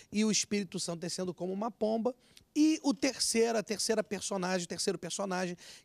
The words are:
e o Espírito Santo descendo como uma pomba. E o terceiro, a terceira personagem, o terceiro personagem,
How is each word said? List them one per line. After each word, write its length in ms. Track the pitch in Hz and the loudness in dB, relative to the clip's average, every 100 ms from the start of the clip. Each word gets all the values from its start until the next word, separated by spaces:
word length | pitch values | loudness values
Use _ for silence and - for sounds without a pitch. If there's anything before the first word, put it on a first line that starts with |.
| - | -4
e 120 | 202 | 0
o 60 | 220 | 2
Espírito 480 | - - 202 185 185 | 2 0 -2 -2 -6
Santo 220 | - 170 | -6 -6
descendo 340 | 175 - 180 | -6 -6 -6
como 180 | - 180 | -4 -6
uma 200 | 190 226 | -4 -6
pomba. 420 | - 214 226 233 - _ - _ 302 | -2 0 0 0 -4 _ -20 _ 4
E 240 | 311 320 | 4 4
o 100 | 277 | 2
terceiro, 640 | 202 269 - - 226 233 226 | 2 0 0 0 2 2 2
a 60 | |
terceira 400 | - 208 - 214 | -2 -2 0 0
personagem, 640 | 208 190 - 196 185 185 | 0 -4 -4 -2 0 0
o 40 | 170 | -2
terceiro 300 | 170 208 180 | -2 -2 -2
personagem, 580 | 170 - 190 180 180 175 - - | -4 -4 -2 -2 -2 -6 -12 -20